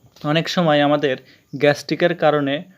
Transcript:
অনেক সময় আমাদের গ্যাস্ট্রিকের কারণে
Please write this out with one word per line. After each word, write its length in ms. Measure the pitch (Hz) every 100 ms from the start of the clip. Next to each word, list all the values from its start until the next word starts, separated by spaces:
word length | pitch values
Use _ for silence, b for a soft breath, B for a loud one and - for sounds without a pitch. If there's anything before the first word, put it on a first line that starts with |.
| _ _
অনেক 260 | 151 156 160
সময় 320 | - 170 147
আমাদের 360 | 143 147 143 131 b b b 139
গ্যাস্ট্রিকের 580 | 143 143 - 151 170 170
কারণে 480 | 156 147 139 143 180